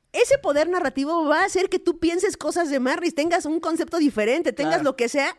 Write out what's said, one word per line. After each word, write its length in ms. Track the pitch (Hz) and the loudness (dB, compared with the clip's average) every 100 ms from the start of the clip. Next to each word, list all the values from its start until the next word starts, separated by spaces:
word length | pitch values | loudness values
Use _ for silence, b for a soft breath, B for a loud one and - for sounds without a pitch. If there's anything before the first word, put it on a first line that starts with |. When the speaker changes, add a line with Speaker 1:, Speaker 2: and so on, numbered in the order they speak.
| _ | _
Speaker 1:
Ese 240 | 302 480 571 | 0 2 4
poder 280 | 339 285 320 | 2 0 2
narrativo 560 | 359 302 269 277 339 302 | 0 -2 -2 -2 0 2
va 180 | 302 | 2
a 20 | 381 | 2
hacer 240 | 370 370 | 0 0
que 100 | 370 | 0
tú 180 | 381 330 | -2 0
pienses 360 | 330 339 392 - | 0 0 -2 -2
cosas 340 | 302 339 330 | -4 -2 0
de 120 | 277 | 0
Marris, 340 | 254 320 339 302 | 0 0 -2 0
tengas 300 | 320 339 320 | 0 0 0
un 160 | 320 | -4
concepto 360 | 320 320 330 339 | -2 -2 -2 2
diferente, 540 | 294 214 208 277 330 | 0 2 0 0 0
tengas 220 | 226 302 330 | -2 0 0
Speaker 2:
Claro. 80 | |
Speaker 1:
lo 120 | 285 262 | 0 0
que 100 | 233 | -2
sea, 300 | 285 277 | 0 -2